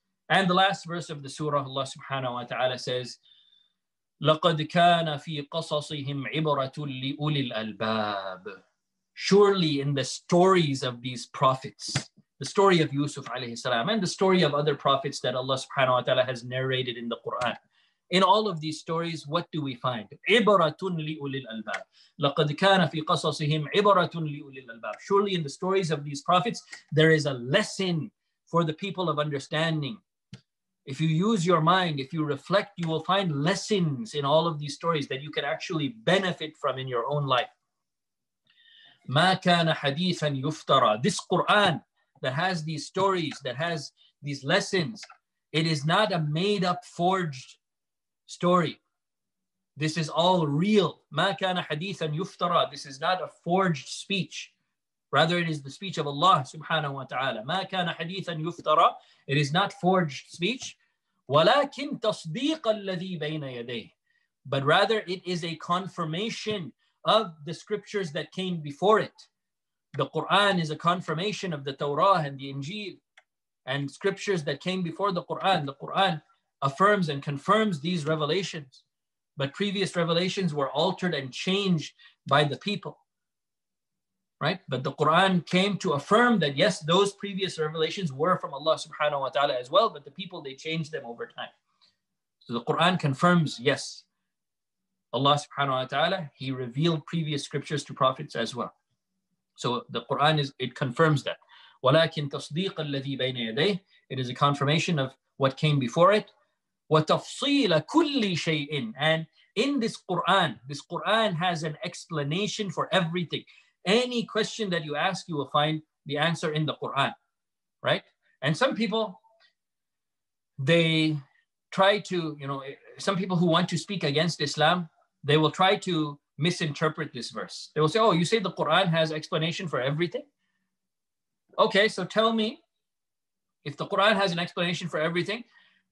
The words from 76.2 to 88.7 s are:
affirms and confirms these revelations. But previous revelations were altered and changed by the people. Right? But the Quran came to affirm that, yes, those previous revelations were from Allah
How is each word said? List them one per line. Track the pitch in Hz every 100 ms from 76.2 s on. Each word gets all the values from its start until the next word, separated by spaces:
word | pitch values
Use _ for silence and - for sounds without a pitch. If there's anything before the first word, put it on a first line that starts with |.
| - _ _ _
affirms | 139 - 196 208 160
and | 139
confirms | 151 139 - 208 220 160
these | 156 180 147
revelations. | 156 147 180 175 165 139 _ _ _ _ _ _ -
But | 139
previous | - 202 196 185 175
revelations | 165 170 185 190 175
were | 147 135
altered | 143 180 180 185
and | 151 131
changed | - - 196 196 165 - _ - _ -
by | 143
the | 147 143
people. | 202 202 151 - _ _ _ _ _ _ _ _ _ _ _ _ _ _
Right? | 143 185 -
But | 131
the | 143
Quran | 139 151 165 190 180 -
came | 180 196 190
to | 180
affirm | 143 - 214 247 220
that, | 151 139
yes, | 196 180
those | 151 180 196
previous | - 202 190 185 -
revelations | 151 160 160 180 175
were | 131 170 185
from | 175
Allah | 139 156